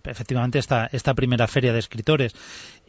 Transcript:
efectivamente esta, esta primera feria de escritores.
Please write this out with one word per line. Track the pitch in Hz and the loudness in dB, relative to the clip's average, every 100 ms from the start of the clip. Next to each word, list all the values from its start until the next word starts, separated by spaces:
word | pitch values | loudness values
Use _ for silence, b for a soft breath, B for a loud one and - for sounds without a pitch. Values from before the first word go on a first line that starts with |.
| - | -12
efectivamente | 120 120 127 123 139 | -10 -4 0 0 0
esta, | - 127 113 | 0 0 0
esta | 127 - | -2 0
primera | 127 127 123 113 | 2 2 2 2
feria | 147 123 | 2 2
de | 117 | 0
escritores. | - 113 110 156 123 - B B B B | -2 -4 0 2 0 -4 B B B B